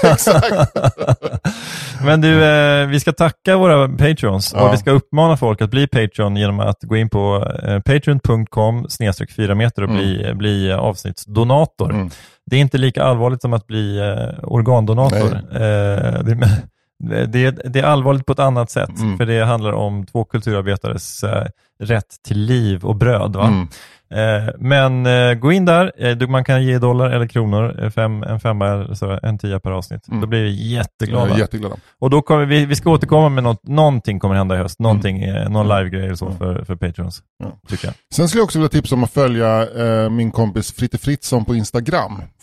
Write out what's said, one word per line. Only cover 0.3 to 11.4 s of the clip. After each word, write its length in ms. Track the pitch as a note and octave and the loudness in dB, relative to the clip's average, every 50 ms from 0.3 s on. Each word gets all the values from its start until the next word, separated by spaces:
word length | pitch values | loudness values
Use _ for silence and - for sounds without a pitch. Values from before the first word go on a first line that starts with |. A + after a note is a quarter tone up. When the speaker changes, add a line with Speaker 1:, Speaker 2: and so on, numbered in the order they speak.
| F#3 D#3 - A#3 G#3 F3 C#3 - - | 4 4 2 2 2 0 0 0 0
Speaker 2:
<laughs> 1300 | - - - - - D#3 - B2+ - - - - - - E3 A3 A#3 - - - - C#3 - - - C3+ | -2 -2 -2 -2 -2 -2 -2 -2 -2 -2 -8 -8 -6 -6 -6 -8 -8 -12 -14 -14 -14 -14 -12 -8 -2 2
Men 160 | C#3+ D#3 D#3+ | 2 4 4
du, 240 | D#3 D#3+ D#3+ D#3 D#3 | 6 6 6 6 6
eh, 420 | D3+ D3+ D3 D3 D3 C#3+ C#3+ C#3+ | 6 6 4 4 4 4 2 2
vi 140 | C#3 C#3+ C#3+ | 0 0 0
ska 120 | - F3+ | 0 0
tacka 440 | D3 - E3+ D#3 - _ - F#3+ F#3+ | 0 2 0 0 0 _ 0 2 4
våra 320 | F#3+ F#3 F3+ D3+ C#3+ C3+ C3 | 4 6 6 6 6 4 2
Patreons 640 | C3 B2 C#3+ D#3 D#3 - C#3 G#2+ F#2+ G2 G2 - - | 2 2 2 2 2 2 0 0 0 -2 -2 -2 0
Speaker 1:
Ja. 120 | G2+ G#2 | 2 4
Speaker 2:
och 60 | G2+ | 4
vi 40 | G#2 G#2 | 4 2
ska 120 | - - | 2 2
uppmana 460 | C#3 C3+ - - - D3 E3 E3 D#3 | 2 2 2 0 0 2 4 4 2
folk 240 | C3+ B2+ A2+ G#2+ - | 2 0 0 0 0
att 100 | A2 G#2 | -2 -2
bli 160 | A#2+ C3+ C#3+ | 0 0 0
Patreon 500 | C#3 - A#2+ A2 G2+ - - G#2+ G2+ G2+ | 0 0 0 0 0 -2 -2 -2 -2 0
genom 240 | G2+ G#2 G2+ G2+ G2+ | 0 0 0 0 0
att 220 | G#2 G#2 G2+ - | -2 -2 -4 -4
gå 140 | - A2 A2 | -4 -2 0
in 120 | A2 A2+ A2 | 0 0 0
på, 420 | - G2+ G2+ G2+ G2+ G2 - - - - | 0 0 0 0 0 0 -2 -4 -6 -6
eh, 180 | - - G2+ G2+ | -4 -4 -2 -2
patreon 400 | - - C#3 D3 - D3+ C#3+ C3 | 0 2 0 2 2 0 0 0
punkt 300 | - - A#2 A2+ A2 - | 2 0 0 0 0 -2
com 360 | - A#2 G#2+ A2 A2+ A#2+ - - | 0 0 0 0 0 -2 -6 -8
snedstreck 440 | - - A2+ G2+ F#2 - A2 - | -6 -4 -2 -2 -2 -2 -6 -8
fyra 220 | - - G#2+ G2 G2+ | -4 -2 0 0 2
meter 280 | G#2 A#2 A#2 - - | 2 2 0 0 -2
och 60 | G2 F#2+ | -2 -2
bli, 360 | A2 G2 G2 G2 F#2 - G2+ | 0 0 0 -2 -2 -2 -4
Speaker 1:
Mm. 140 | A2 A#2 G2+ | -4 -4 -2
Speaker 2:
bli 340 | G#2 G#2 G2+ G2 F#2+ F#2+ | -2 0 0 0 0 0
avsnittsdonator. 1200 | F#2+ - - A2 F#2+ - - F#2+ F#2 - - G#2 G2+ A2 | 0 0 -2 -2 -4 -4 -8 -10 -10 -12 -10 -4 -2 0